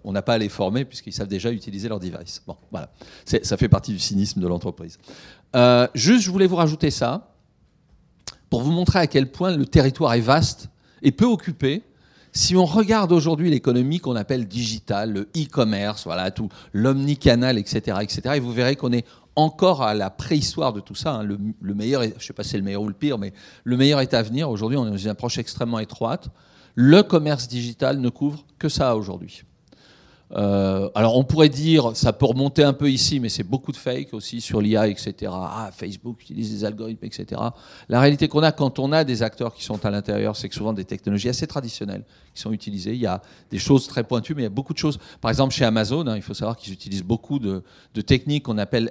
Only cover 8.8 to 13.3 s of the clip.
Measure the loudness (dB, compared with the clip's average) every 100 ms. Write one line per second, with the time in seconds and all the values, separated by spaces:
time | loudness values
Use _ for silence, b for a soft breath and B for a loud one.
8.8 | 2 4 4 2 2 0 -2 0 4 4
9.8 | 4 2 2 2 4 4 4 -4 -16 b
10.8 | b b 0 4 2 2 -2 -4 -2 -2
11.8 | -6 b b b b -2 2 4 4 4
12.8 | 4 2 4 4 4